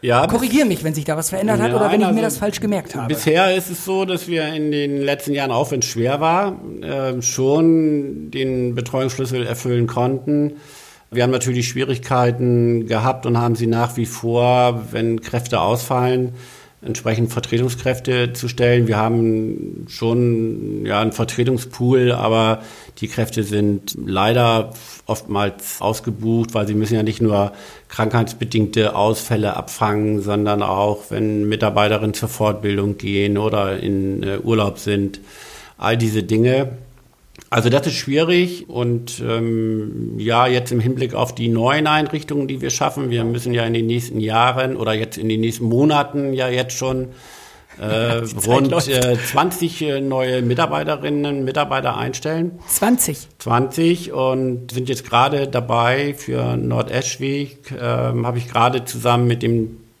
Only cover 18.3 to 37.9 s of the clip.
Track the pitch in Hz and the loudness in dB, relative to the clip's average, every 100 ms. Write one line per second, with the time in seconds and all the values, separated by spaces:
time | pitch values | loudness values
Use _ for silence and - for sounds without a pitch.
18.3 | 123 120 120 120 123 113 107 113 117 113 | -2 -6 2 4 6 4 2 2 2 2
19.3 | 110 110 - - - - - 117 117 120 | 2 -2 -4 -8 -10 -14 -4 0 2 2
20.3 | 113 113 107 104 104 104 104 110 110 113 | 2 0 -4 -6 -6 -2 0 0 0 -4
21.3 | - 120 127 - - 123 131 123 123 110 | 0 0 0 -4 -2 2 4 4 2 2
22.3 | 113 110 110 - - - - 107 - 110 | 4 4 0 -4 -20 -20 -10 -8 -4 -2
23.3 | 113 101 104 104 101 - - 64 95 104 | -2 -2 2 2 0 -4 -10 -4 0 2
24.3 | 120 117 113 110 - - - - 107 - | 4 4 2 0 -10 -18 -18 -6 -6 -4
25.3 | 101 101 98 - - 98 113 - 104 113 | -2 -2 -4 -14 -4 -2 -2 -6 -4 0
26.3 | 117 113 113 104 104 107 113 107 107 113 | 0 0 -2 0 0 0 0 0 2 2
27.3 | 101 101 - - - - - 110 117 113 | 4 0 -4 -20 -20 -14 -2 0 2 0
28.3 | - 117 117 107 113 107 - 104 110 - | -2 -2 0 2 2 2 2 0 0 -2
29.3 | 113 107 - - - 107 104 107 107 98 | 0 0 -2 -8 -2 0 2 0 0 0
30.3 | 104 104 104 101 95 104 104 - 107 107 | 0 2 0 0 2 0 0 -4 -2 0
31.3 | 107 104 107 110 101 104 107 107 104 117 | 0 0 2 2 4 2 2 0 -2 -6
32.3 | - 107 104 104 101 101 101 101 101 101 | 0 0 0 0 0 0 -2 -2 0 2
33.3 | 101 107 107 98 95 - 98 98 98 98 | 2 0 0 0 -2 -2 0 -2 -4 -4
34.3 | 98 - 110 101 98 - 101 101 - - | -4 0 2 2 -2 -2 0 0 -4 -18
35.3 | - - - - - 104 117 113 107 90 | -20 -20 -20 -20 -4 0 2 2 0 0
36.3 | 110 113 131 135 120 - - _ _ _ | 2 4 2 0 -6 -18 -20 _ _ _
37.3 | - - 120 113 131 165 | -20 -2 0 4 2 2